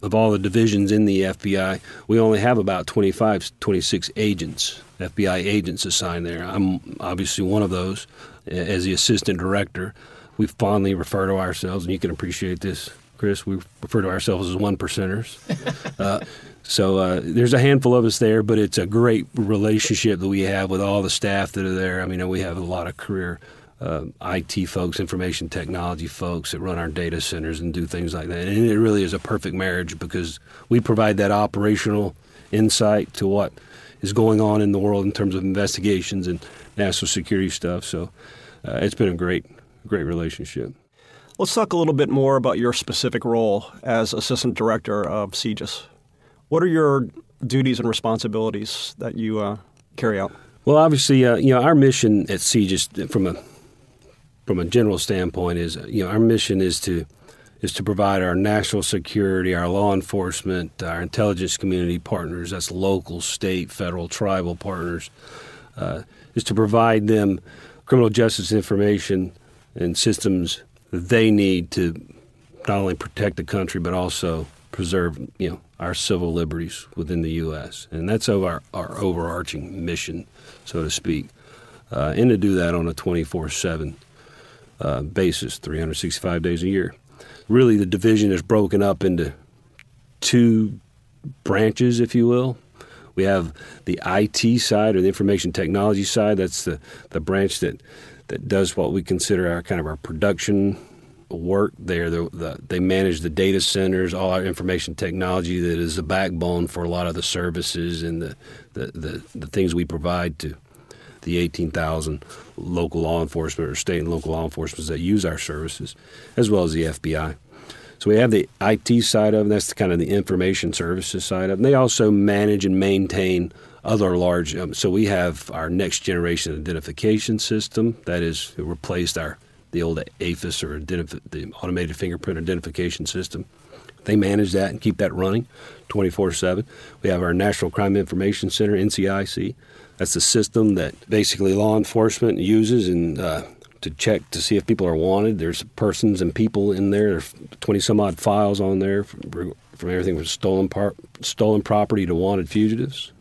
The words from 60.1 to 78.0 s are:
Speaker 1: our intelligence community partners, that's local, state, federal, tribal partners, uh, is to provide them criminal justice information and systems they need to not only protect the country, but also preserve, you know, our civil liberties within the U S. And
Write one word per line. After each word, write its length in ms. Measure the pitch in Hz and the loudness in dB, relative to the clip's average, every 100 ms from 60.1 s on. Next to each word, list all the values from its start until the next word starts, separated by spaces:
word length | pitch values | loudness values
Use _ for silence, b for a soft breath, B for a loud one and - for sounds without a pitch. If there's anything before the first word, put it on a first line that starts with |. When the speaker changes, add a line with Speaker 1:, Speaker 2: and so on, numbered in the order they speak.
| 101 90 87 95 92 82 _ | -4 -2 -4 -4 -4 -4 _
Speaker 1:
our 180 | 87 82 | -6 -6
intelligence 560 | 87 - 107 92 92 - | -6 0 0 2 -2 -2
community 400 | 98 90 87 87 | 0 0 0 -2
partners, 540 | - 92 82 87 85 | -4 -6 -4 -8 -8
that's 180 | 95 - | -8 -6
local, 500 | 87 98 95 80 85 | -2 0 0 -2 -8
state, 520 | - - 98 92 85 | -6 -4 -2 -2 -4
federal, 360 | - 90 87 85 | -6 -6 -4 -8
tribal 480 | - 104 95 87 85 | -4 0 0 -2 -6
partners, 540 | 101 92 87 85 - B B B B B B - | -6 -6 -6 -6 -10 B B B B B B -8
uh, 280 | - 82 - b b - | -6 -6 -10 b b -6
is 80 | |
to 100 | - | -2
provide 540 | 110 107 113 113 110 104 | 2 4 4 6 4 4
them 320 | 110 101 92 B B B B - | 4 4 0 B B B B 2
criminal 240 | 131 117 | 4 6
justice 400 | 107 113 - 90 | 4 2 2 0
information 800 | 107 92 101 104 104 - 95 92 - b b b | 0 2 2 2 2 2 -2 -2 -8 b b b
and 240 | - 87 85 | -6 -4 0
systems 640 | - 104 - 92 85 - - _ _ | 0 2 2 0 0 -6 -12 _ _
they 400 | 92 87 117 110 | -8 2 4 6
need 400 | 104 98 92 85 | 6 4 2 0
to 220 | - 87 80 - - _ _ _ - - | -2 -2 -4 -14 -20 _ _ _ -12 -4
not 100 | 101 | -2
only 160 | 98 | -2
protect 440 | 87 - - 104 85 | -4 -8 -4 -4 -2
the 60 | |
country, 360 | 82 104 92 92 | -4 -4 -4 -4
but 160 | 85 92 | -4 -2
also 500 | 90 - 90 80 76 - _ | -4 -4 -4 -4 -8 -14 _
preserve, 460 | - 87 95 87 73 64 _ | -8 -2 0 -2 -4 -14 _
you 100 | 90 | -8
know, 100 | - - _ | -8 -16 _
our 140 | 87 | -8
civil 380 | 90 - 92 87 | -6 -2 0 0
liberties 560 | 82 82 82 82 - - - | -2 -2 -4 -8 -10 -14 -10
within 280 | 85 87 | -4 -2
the 80 | 80 | -2
U 220 | 82 80 | -4 -4
S. 340 | 76 - - - | -8 -12 -16 -12
And 160 | 80 | -8